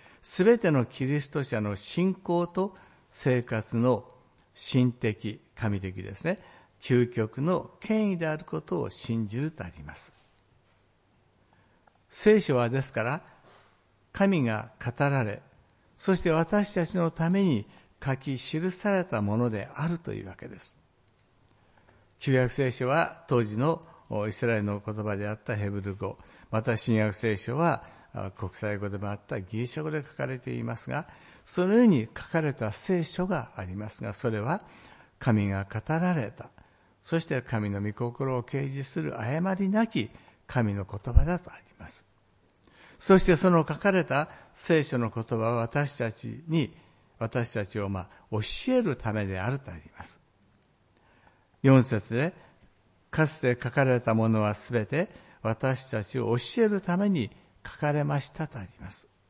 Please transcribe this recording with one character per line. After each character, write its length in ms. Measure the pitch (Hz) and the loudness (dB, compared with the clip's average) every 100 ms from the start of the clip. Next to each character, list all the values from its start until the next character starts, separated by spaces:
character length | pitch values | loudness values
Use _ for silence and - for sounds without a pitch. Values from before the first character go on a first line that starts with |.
| - - | -20 -18
す 220 | - - | -4 4
べ 140 | 185 233 | 6 6
て 120 | 180 | 6
の 140 | 139 | 4
キ 220 | 113 - 131 | 2 -2 -2
リ 140 | 147 | -2
ス 100 | - | -2
ト 140 | 147 | -4
者 160 | 131 113 | -2 -2
の 160 | 104 98 | -2 -4
信 380 | - - 185 | -4 0 0
仰 320 | 185 - 170 170 | 0 0 0 0
と 300 | 185 196 - - _ _ | -2 -2 -6 -20 _ _
生 320 | - 139 123 | -4 0 0
活 340 | 120 110 - 117 | 0 -4 -2 2
の 280 | 127 110 - - _ _ _ | 2 2 -2 -20 _ _ _
神 380 | - - 135 123 | -14 0 2 2
的、 480 | 120 113 101 107 - _ | 2 -4 -2 -6 -10 _
神 260 | - 110 101 | -6 -2 -2
的 220 | 95 95 | -4 -8
で 120 | 101 | -12
す 100 | 101 | -6
ね、 140 | 165 196 - - _ _ | -4 -4 -8 -20 _ _
究 300 | - 123 120 | 2 2 2
極 320 | 117 110 - | 0 -4 -2
の 280 | 156 180 - - | 0 0 -4 -8
権 320 | - 220 214 | -2 0 0
威 60 | 175 | 0
で 80 | 160 | -2
あ 100 | 156 | -4
る 80 | |
こ 160 | - 160 | -6 -8
と 200 | - 170 | -4 -4
を 80 | 110 | -4
信 360 | - - 113 104 | -6 -4 -2 -2
じ 120 | 117 | -4
る 120 | 156 | -6
と 140 | - | -6
あ 60 | 87 - | -12 -14
り 60 | |
ま 120 | 73 | -16
す。 180 | - - - _ _ _ _ _ _ _ _ _ _ _ _ _ _ _ _ _ _ _ | -14 -16 -18 _ _ _ _ _ _ _ _ _ _ _ _ _ _ _ _ _ _ _
聖 320 | - 214 214 | 2 6 6
書 160 | - 123 | 6 2
は 120 | 117 | 2
で 120 | 135 | 0
す 100 | 131 | -2
か 100 | 117 | -2
ら、 200 | 113 156 - - - - _ _ _ _ _ | -2 -4 -8 -20 -20 -20 _ _ _ _ _
神 300 | - 196 175 | 2 4 4
が 280 | 120 - 117 - | 2 0 -4 -10
語 80 | 123 - 143 | -6 0 2
ら 160 | 139 | 2
れ、 180 | 107 101 - _ _ _ _ - | 0 -4 -12 _ _ _ _ -4
そ 200 | - 180 | 0 2
し 40 | |
て 100 | 175 | 4
私 440 | 160 165 208 196 | 2 2 2 0
た 120 | 185 160 | 0 -2
ち 80 | |
の 160 | 180 165 | 0 0
た 200 | - 165 | 0 2
め 120 | 196 | 2
に 240 | 190 113 - - _ - | 4 2 -2 -16 _ -8
書 120 | 135 135 | -4 -2
き 200 | 147 131 | -4 -6
記 340 | - 156 180 | -4 -4 -4
さ 220 | 180 208 | -2 0
れ 120 | 190 | 0
た 160 | 175 110 | 0 -2
も 160 | 101 110 | 0 2
の 140 | 120 | 0
で 180 | 107 - | -2 -6
あ 120 | - 165 | -6 -4
る 120 | 165 | -4
と 140 | - | -6
い 100 | 104 | -8
う 60 | 98 | -10
わ 60 | 98 | -14
け 100 | - | -16
で 100 | 98 | -14
す。 200 | - - _ _ _ _ _ _ _ _ _ _ _ _ _ - | -16 -18 _ _ _ _ _ _ _ _ _ _ _ _ _ -6
旧 140 | 143 | 2
約 200 | 131 123 | 2 2
聖 180 | - 127 | 0 -2
書 180 | - 127 | 0 0
は 360 | 156 160 - - | 2 0 -4 -2
当 160 | 123 | 0
時 140 | 107 107 | 0 0
の 240 | 147 165 - - - 104 107 | 0 -2 -8 -20 -8 -6 -4
イ 40 | |
ス 140 | - 120 | -2 0
ラ 80 | |
エ 20 | 110 | 0
ル 60 | |
の 180 | 104 101 | 0 -4
言 100 | 104 | -6
葉 220 | 107 104 98 | -6 -4 -4
で 120 | 104 | -6
あ 40 | |
っ 60 | 107 | -8
た 140 | - 104 | -6 -4
ヘ 140 | 101 | -4
ブ 100 | 101 | -4
ル 140 | 101 | -6
語、 240 | 95 98 - - - - | -6 -8 -10 -18 -20 -6
ま 120 | 110 | -2
た 140 | 113 113 | 0 0
新 200 | - 110 | 2 2
約 180 | 107 | 2
聖 220 | - 113 104 | 0 -2 -2
書 200 | - 135 | -2 0
は 280 | 170 131 - - - - 98 - | 0 0 -6 -20 -14 -10 -10 -8
国 160 | 95 | -10
際 240 | - 107 101 | -6 -6 -4
語 120 | 101 | -6
で 80 | 98 | -6
も 120 | 101 | -6
あ 40 | |
っ 60 | 101 | -8
た 160 | - 107 | -8 -8
ギ 200 | 92 107 | -6 -6
リ 60 | 123 | -6
シ 120 | 160 | -6
ャ 40 | |
語 80 | 151 | -6
で 120 | 151 | -6
書 120 | 135 | -8
か 120 | - 127 | -8 -6
れ 120 | 131 | -6
て 160 | 127 | -8
い 100 | 120 | -6
ま 120 | 117 117 | -6 -8
す 140 | 127 | -6
が、 160 | 139 - - - - | -8 -8 -16 -20 -20
そ 220 | - - 185 | -6 0 4
の 80 | |
よ 80 | 226 | 6
う 40 | 240 | 8
に 200 | 139 110 | 6 2
書 220 | - - | -8 -4
か 120 | 165 | -2
れ 120 | 151 | 0
た 200 | - 107 | -2 -4
聖 320 | - - 180 | -4 -2 -2
書 220 | 160 - 185 | -2 -4 -2
が 240 | 165 117 - | -4 -6 -10
あ 80 | |
り 120 | 92 95 | -8 -8
ま 120 | 107 | -10
す 160 | - | -8
が、 80 | 110 | -8
そ 180 | - 117 | -4 -2
れ 100 | 107 | -2
は 220 | 117 185 - - - - - - | -2 -4 -6 -20 -20 -20 -20 -4
神 320 | 127 107 101 | 2 4 2
が 140 | 98 | -2
語 160 | 98 110 - | -4 -6 -2
ら 260 | 160 180 | 0 0
れ 160 | 165 110 | 0 -2
た、 200 | - - - - _ _ _ | -8 -18 -20 -20 _ _ _
そ 160 | - 165 | -4 -2
し 80 | - | 0
て 160 | 135 | -4
神 280 | - 113 104 | -2 -2 -2
の 120 | 101 | -2
御 100 | 104 | -4
心 440 | - 120 120 135 127 | -4 -6 -4 -4 -4
を 60 | |
掲 260 | - 139 139 | -4 -4 -4
示 160 | 139 | -6
す 160 | 135 170 | -6 -6
る 200 | 151 - | -6 -4
誤 340 | 113 156 190 | -4 -2 -2
り 140 | 190 190 | 0 2
な 180 | 214 226 | 2 2
き 240 | - 107 - - _ - | 0 -4 -8 -20 _ -4
神 280 | 131 107 | 0 2
の 100 | 101 | 0
言 280 | 92 104 127 | -4 -8 4
葉 100 | 117 | 6
だ 140 | 151 175 | 6 2
と 120 | - | -6
あ 40 | - | -20
り 80 | - - | -20 -20
ま 100 | - | -18
す。 160 | - - _ _ _ _ _ _ - - - | -18 -20 _ _ _ _ _ _ -20 -20 -2
そ 200 | - 190 | 6 8
し 60 | |
て 120 | 185 165 | 8 4
そ 140 | 185 | 6
の 160 | 170 156 | 4 4
書 60 | 147 | 0
か 160 | 202 | 2
れ 120 | 185 | 2
た 240 | 147 139 156 - - | 2 0 -2 -8 -20
聖 320 | - - 160 | -6 2 2
書 140 | 143 123 | 2 0
の 120 | 113 | -2
言 140 | 117 | -4
葉 120 | 110 113 | -4 0
は 160 | 113 120 | 0 0
私 400 | 117 143 143 - | 0 0 -2 -2
た 160 | 113 | -6
ち 320 | - 113 113 160 | -6 -12 -10 -2
に、 260 | 160 120 - - _ _ - | 0 0 -6 -20 _ _ -8
私 340 | 113 123 113 | -4 -2 -2
た 140 | 113 98 | -4 -4
ち 140 | 107 | -4
を、 80 | 101 | -4
ま 120 | 98 | -4
あ、 80 | 87 - - | -8 -16 -6
教 440 | 107 - - - | -4 -2 -2 0
え 80 | 254 | 2
る 140 | 214 120 | 2 -2
た 160 | 113 | -2
め 140 | 107 98 | -2 -2
で 140 | 92 | -2
あ 100 | 107 | -2
る 80 | 139 | -4
と 120 | - | -8
あ 40 | |
り 80 | 85 - - | -16 -16 -18
ま 80 | |
す。 160 | - - _ _ _ _ _ _ _ _ _ _ _ _ _ _ | -16 -18 _ _ _ _ _ _ _ _ _ _ _ _ _ _
四 220 | 135 131 | 8 8
節 300 | 120 110 - | 6 0 -2
で、 180 | 117 165 - - _ _ _ _ _ _ | -2 -2 -4 -18 _ _ _ _ _ _
「か 160 | - 151 | 0 2
つ 140 | - | 2
て 180 | 127 120 | 0 0
書 100 | 123 | 0
か 140 | 143 | 2
れ 160 | 131 120 | 4 4
た 140 | 117 | 2
も 140 | 110 113 | 2 4
の 120 | 110 | 4
は 140 | 104 | 2
す 180 | 104 - | -2 -2
べ 140 | 120 104 | -2 0
て 220 | 143 202 - - - | -2 -2 -8 -20 -6
私 480 | 110 113 135 127 - | -4 0 -2 -2 -4
た 140 | 110 | -6
ち 160 | 101 131 | -4 -2
を 160 | 104 120 | 0 0
教 260 | - 240 | 0 2
え 60 | 214 | 2
る 120 | 196 | 2
た 160 | - 180 | 0 0
め 140 | 208 | 2
に 200 | 170 101 - _ _ - | 0 -2 -8 _ _ -18
書 120 | - | -4
か 140 | 147 | 0
れ 120 | 147 | 0
ま 160 | 147 143 | 0 -2
し 100 | - | -4
た」 160 | - 156 | -8 -10
と 100 | 113 | -10
あ 40 | |
り 60 | 95 - | -14 -14
ま 100 | 95 | -16
す。 200 | - - _ | -14 -16 _